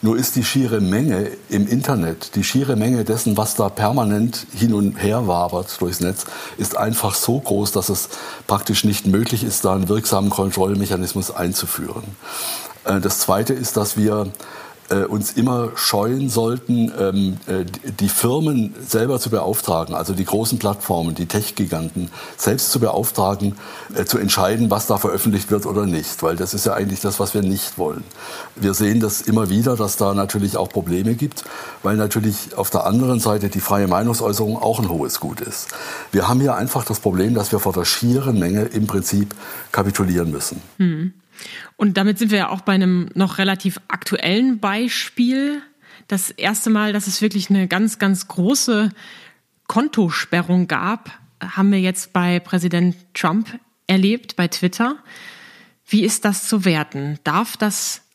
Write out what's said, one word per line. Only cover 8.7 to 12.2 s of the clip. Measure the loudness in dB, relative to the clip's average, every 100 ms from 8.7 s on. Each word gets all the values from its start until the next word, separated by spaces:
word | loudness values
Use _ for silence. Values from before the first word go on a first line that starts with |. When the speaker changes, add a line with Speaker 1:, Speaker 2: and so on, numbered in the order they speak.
| 2 2
Speaker 1:
nicht | 2 4
möglich | 4 4 0
ist, | 0 0 2
da | 2
einen | 2
wirksamen | 2 2 2 2
Kontrollmechanismus | 2 0 2 0 2 0 -2 -2 -2 -4
einzuführen. | -2 -2 -2 -4 -6 -6 -8 -12 -14